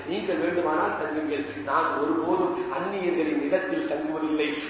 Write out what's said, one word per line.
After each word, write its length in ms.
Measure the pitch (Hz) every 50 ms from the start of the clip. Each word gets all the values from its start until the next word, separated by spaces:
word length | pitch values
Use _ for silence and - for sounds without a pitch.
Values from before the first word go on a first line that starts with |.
| -
"நீங்கள் 300 | 156 180 208 175 190 170
வேண்டுமானால் 600 | 156 165 180 175 175 156 156 160 170 190 196 - -
தங்குங்கள், 640 | 151 147 151 156 151 143 147 143 - - - 151 -
நான் 360 | 135 139 160 170 - - -
ஒருபோதும் 720 | 147 - - - - 170 185 - - 175 180 185 - - 170
அந்நியர்களின் 720 | 175 180 196 202 190 180 170 170 170 156 151 151 143 139
இடத்தில் 440 | 143 185 180 185 185 165 156 156 -
தங்குவதில்லை. 680 | 147 156 156 156 156 151 151 151 156 151 151 143 143 - - -